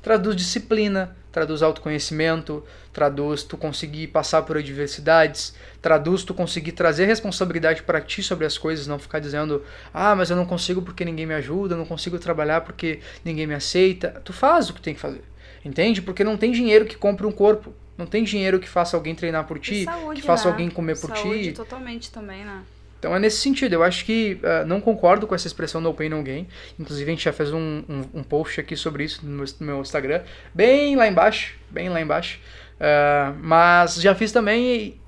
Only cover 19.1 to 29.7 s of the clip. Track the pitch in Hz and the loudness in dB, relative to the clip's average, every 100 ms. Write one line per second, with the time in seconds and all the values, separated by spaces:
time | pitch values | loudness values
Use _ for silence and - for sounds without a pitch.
19.1 | 160 170 160 156 156 - 208 185 339 311 | -4 -2 -2 -4 -8 -4 -4 -4 -6 -8
20.1 | 302 269 170 180 165 170 170 160 156 147 | -6 2 4 4 0 -4 -4 -4 -4 -6
21.1 | 214 202 214 185 147 220 254 247 233 - | -6 -4 -2 -4 -8 -12 -12 -12 -12 -14
22.1 | 226 208 190 202 196 190 - - - - | -14 -14 -14 -14 -14 -18 -20 -20 -10 -2
23.1 | 185 214 214 277 269 254 170 175 180 - | 2 2 2 0 0 2 4 4 2 -2
24.1 | 226 214 185 - 160 160 196 226 220 175 | 0 0 -2 0 0 0 0 0 4 6
25.1 | 202 214 180 165 - 170 165 165 151 156 | 6 2 -4 -4 -8 -6 -2 -4 -2 -4
26.1 | 156 135 135 180 - - - 151 147 143 | -4 -6 -8 -10 -16 -18 -14 -10 -6 -4
27.1 | 160 160 143 147 160 160 151 160 139 131 | -2 -2 -2 -4 -2 -4 -6 -8 -10 -8
28.1 | - 139 147 160 - - 156 160 143 151 | -10 -4 -2 -2 -8 -8 -8 -6 -6 -8
29.1 | - 147 143 139 - 151 | -8 -10 -10 -10 -10 -8